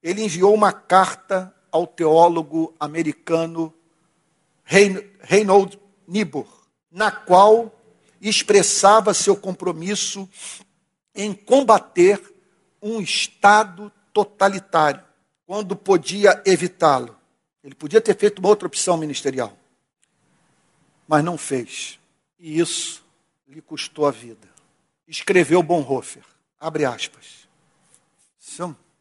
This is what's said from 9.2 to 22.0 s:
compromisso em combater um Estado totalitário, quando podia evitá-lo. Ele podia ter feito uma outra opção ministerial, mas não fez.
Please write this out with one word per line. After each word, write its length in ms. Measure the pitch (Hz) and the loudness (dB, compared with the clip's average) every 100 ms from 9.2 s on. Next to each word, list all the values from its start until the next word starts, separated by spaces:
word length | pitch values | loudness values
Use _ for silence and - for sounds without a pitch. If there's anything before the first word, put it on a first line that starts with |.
| - 196 | -2 -2
compromisso 920 | 190 180 180 165 175 208 - 196 190 - - - _ _ _ _ _ | -4 -8 -8 -8 -8 -8 -8 -12 -18 -20 -20 -20 _ _ _ _ _
em 200 | 196 208 | -10 -10
combater 880 | 196 - 262 262 208 - - 180 196 - _ _ _ _ _ | -10 2 2 4 2 2 2 4 2 -6 _ _ _ _ _
um 180 | 208 226 | -10 -8
Estado 880 | 180 - - _ 202 214 214 175 208 _ _ | -6 -6 -8 _ 4 4 2 -10 -20 _ _
totalitário, 920 | - 202 _ 196 196 - 165 151 135 _ _ _ _ | -4 -4 _ -2 -2 -4 0 0 -2 _ _ _ _
quando 300 | _ 202 196 | _ -10 -8
podia 680 | 190 190 185 - 196 202 180 | -10 0 0 0 2 2 2
evitá-lo. 720 | 196 185 180 _ 160 135 120 - _ _ _ _ | 0 0 -2 _ 0 0 -4 -18 _ _ _ _
Ele 120 | 143 | -20
podia 260 | - 151 214 | -16 0 0
ter 160 | 220 196 | 0 -2
feito 220 | 208 208 | -2 0
uma 100 | 185 | 0
outra 200 | 208 180 | 0 0
opção 280 | - - 165 | -6 -4 -2
ministerial, 600 | 156 139 143 131 113 _ _ _ _ _ _ _ _ _ _ _ _ _ _ _ _ | -4 -6 -6 -6 -8 _ _ _ _ _ _ _ _ _ _ _ _ _ _ _ _
mas 180 | 151 | -2
não 120 | 165 170 | 0 -6
fez. 640 | - 131 117 - - - | -8 -8 -8 -14 -16 -18